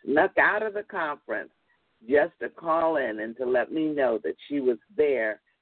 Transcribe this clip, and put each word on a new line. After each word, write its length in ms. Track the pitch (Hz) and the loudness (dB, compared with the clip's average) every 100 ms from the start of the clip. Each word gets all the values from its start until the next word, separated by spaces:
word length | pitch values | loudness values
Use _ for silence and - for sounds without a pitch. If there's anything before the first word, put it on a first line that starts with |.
snuck 380 | - 143 185 - | -2 2 2 4
out 240 | 156 208 | 2 2
of 100 | 220 | -2
the 80 | 202 | -6
conference 680 | 202 196 160 147 - 107 69 _ _ _ _ _ 113 | -8 -6 -6 -6 -8 -8 -8 _ _ _ _ _ 0
just 320 | 143 170 - | 2 2 -2
to 100 | 120 | -12
call 480 | - 165 160 165 156 | -8 -2 0 2 0
in 240 | 127 107 | -2 -4
and 160 | 110 117 | -8 -6
to 80 | 127 | 0
let 260 | 127 117 | 0 0
me 160 | 160 156 | -2 -2
know 300 | 147 131 110 | 0 0 0
that 180 | 80 - - | -4 -8 -6
she 100 | 143 | -2
was 180 | 127 113 _ 101 | 0 0 _ 0
there 420 | 151 131 110 104 _ _ | 2 2 0 -4 _ _